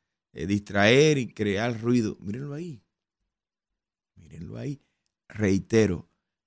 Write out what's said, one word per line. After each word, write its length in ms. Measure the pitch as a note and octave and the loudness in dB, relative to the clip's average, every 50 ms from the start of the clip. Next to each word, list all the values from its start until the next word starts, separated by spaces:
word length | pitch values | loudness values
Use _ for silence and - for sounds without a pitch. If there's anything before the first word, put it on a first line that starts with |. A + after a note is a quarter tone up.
| _ _ _ _ _ _ - | _ _ _ _ _ _ -10
eh, 120 | - D#2+ | -8 -2
distraer 720 | F#2+ G2+ G2+ G2+ - G2 G2 G2+ G#2+ A#2+ C3+ D3+ D#3 D3+ | -2 -2 -2 -2 -2 0 2 4 6 6 6 6 4 4
y 160 | C3+ A#2+ - - | 0 -2 -6 -6
crear 460 | - G#2 G#2 F#2+ G2 A2+ A#2+ A#2+ A2 | -4 -4 -2 -2 -2 -4 -4 -6 -4
ruido. 380 | A2 A#2+ B2 B2 A2 G#2+ - - | 0 0 2 2 0 -2 -6 -8
Mírenlo 340 | - F#2+ G#2+ B2+ C#3+ D3 C#3+ | -10 -10 -10 -10 -10 -12 -12
ahí. 300 | D3+ F3 F3 C#3 G2+ _ _ _ _ _ _ _ _ _ _ _ _ _ _ _ _ _ _ _ _ _ _ _ _ _ _ _ | -12 -12 -12 -14 -16 _ _ _ _ _ _ _ _ _ _ _ _ _ _ _ _ _ _ _ _ _ _ _ _ _ _ _
Mírenlo 420 | F#2+ F2 D2+ - - - - A2 | _ -20 -20 -18 -16 -14 -14 -12
ahí. 260 | A2+ A#2+ C#3 C#3+ - _ _ _ _ _ _ _ _ _ _ | -10 -10 -10 -10 -12 _ _ _ _ _ _ _ _ _ _
Reitero, 800 | - G2+ G#2+ F#2+ G2 F2+ E2+ - A#2 A2+ G#2+ F#2 F2 D#2 - _ _ _ _ _ _ _ _ | -4 0 2 2 2 0 0 2 4 4 4 2 0 -6 -10 _ _ _ _ _ _ _ _